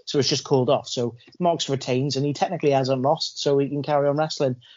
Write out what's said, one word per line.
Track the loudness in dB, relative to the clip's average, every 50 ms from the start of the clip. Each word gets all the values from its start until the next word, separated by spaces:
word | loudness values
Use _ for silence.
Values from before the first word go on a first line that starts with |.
| -10
So | -4 0 0
it's | 2
just | 2 0 -2 0
called | 2 2 2 4 4
off. | 2 0 -2 -4
So | -6 -6 -6 -6 -6 -10 _ -14 -6 -2
Mox | 0 0 0 0 -2 -2
retains, | -4 -4 -2 -2 0 0 0 0 -2
and | -2 -2
he | -2 -2
technically | -2 -2 -2 -2 0 2 2
hasn't | 4 4 2 2 0 2
lost, | 2 0 0 0 -2 -6 -6 -4
so | 0 2 2
he | 2 2 0
can | -2 -4 -2
carry | 0 0 2 2 2
on | 2
wrestling. | 0 -2 -2 -2 -2 -2 -2 -2 -4 -10 -20 -12